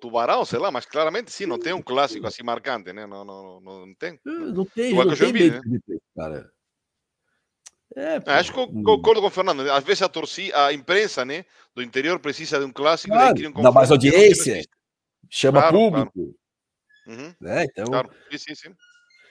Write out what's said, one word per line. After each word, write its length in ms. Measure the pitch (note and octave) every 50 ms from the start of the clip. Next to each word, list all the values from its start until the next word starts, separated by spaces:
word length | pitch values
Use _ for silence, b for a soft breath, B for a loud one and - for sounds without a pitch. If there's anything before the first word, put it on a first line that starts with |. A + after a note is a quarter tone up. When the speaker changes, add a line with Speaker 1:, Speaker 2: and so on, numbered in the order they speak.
Speaker 1:
Tubarão, 420 | - A#2+ A2+ A#2 A#2 B2+ F#3+ B3+ A3
sei 120 | - - A#2
lá, 140 | D#3+ G3
mas 140 | D3 B2 -
claramente 460 | - - C#3+ D#3+ D#3 E3 - - -
sim, 140 | - - G3
não 140 | F#3 A#2+ A#2
tem 140 | - D3+ F3+
um 80 | F#3
clássico 400 | - - B2 C3 C#3+ C3+ A2+ G#2+
Speaker 2:
Sim. 60 | F#2+ A2
Speaker 1:
assim 160 | - - A#2+
marcante, 500 | A#2+ A#2 A#2 - C#3+ B2+ A2+ F#2 F2 F2+
né? 120 | G#2 G#2+
Não, 200 | G2+ G2+ G2 G2+
não, 340 | G2+ G2 G2 G2 F#2+ F#2 F#2
não, 240 | F#2 F#2+ F#2+ F#2+ F#2 F#2+
não 60 | F#2+
tem. 220 | _ - E3+ E3+ - _
Speaker 2:
Não, 140 | C#4 D#4 E4+ D#4+ D4 G#3+
não 120 | F3 F#3+
tem, 260 | F#3+ _ A3+ A#3 B3+
Speaker 1:
Igual 140 | A3+ - -
Speaker 2:
não 80 | F#3 D3+
Speaker 1:
que 60 | -
o 40 | G#3
Speaker 2:
tem 20 | B3 B3+
Speaker 1:
Joinville, 180 | A3+ F3 E3
Speaker 2:
medo 180 | A#2 B2+ C3 A2+
Speaker 1:
né? 80 | B2 G#2+
Speaker 2:
de 20 | -
perder, 160 | - F#2 D#2+ - _ _
cara. 360 | D#2+ D#2+ D#2+ D#2 C#2 - - _ _ _ _ _ _ _ _ _ _ _ _ _ _ _ _ _ _ _ _ _ _ _ - _ _ _ _ -
É, 260 | - - D#4 D#4+ C#4 -
Speaker 1:
É, 80 | - C#3+
acho 180 | D3+ F3+ - -
que 60 | C4
eu 80 | B3+ A#3
Speaker 2:
pô, 120 | E3+ A2
hum. 40 | G#3
Speaker 1:
concordo 360 | G3+ A3 - D#3+ G3+ A3+ A3
com 80 | G3 G3+
o 40 |
Fernando, 320 | - F3+ F#3 F#3+ E3 C#3 C3
né? 80 | C#3+
Às 120 | C#3 C#3 C3
vezes 180 | D#3+ G3+ E3 F#3+
a 60 | F3
torcida, 580 | - E3 D3+ C#3 - - F#3+ F#3+ - D3 C#3+ C#3
a 60 | D3
imprensa, 520 | C#3+ B2+ - F3 G3 G#3+ G3+ - - B2+
né, 180 | B2+ C#3+ E3 F#3+ b b b b b _
do 60 | B2
interior 380 | B2 A#2+ A#2 C3 C3+ D#3+ F3+ E3
precisa 400 | C3 D3 C3 - D#3+ - D3+ C#3
de 60 | C#3
um 60 | C3+
clássico, 420 | A#2+ - C#3 D3+ E3 D#3 - G3 G#3
Speaker 2:
Claro, 200 | A3+ B3+ B3+ G3
Speaker 1:
daí 20 |
cria 140 | - D3 D#3
um 120 | C#3+ - A2+
Speaker 2:
dá 80 | B2+
mais 180 | A#2+ C3+ C3+ B2
Speaker 1:
confronto 120 | D3+ C3+ A#2
que 60 | C#3
não 40 | D3+ F3+
Speaker 2:
audiência, 340 | G#3 G#3 F3 - - C3+ A2
Speaker 1:
existe. 160 | F2 D#2 - _ _ _ _ _ _ _ _ _ _ _ _
Speaker 2:
chama 300 | - - - C3+ C3+ C#3
Speaker 1:
Claro, 280 | D3 E3 D#3+ G3+ A3+ A3
claro. 220 | E3+ - A2 G#2+
Speaker 2:
público. 280 | - F#2+ F2 - - _ _ _ _ _ _ _ _ _ _ _ _ _ _ -
Speaker 1:
Uhum. 280 | A2+ A#2 C3+ E3 F3+ _
Speaker 2:
Né, 220 | - E2+ G#2 D3 E3+
então 200 | C#3+ - - G#2
Speaker 1:
Claro. 240 | A#2 B2+ B2 B2+ B2 - _ _ _
Sim, 60 | D3 C#3+
sim, 180 | - - D3+
sim. 200 | - - D#3+ F#3+ _ _ _ _ _ _ _ _ _ _ _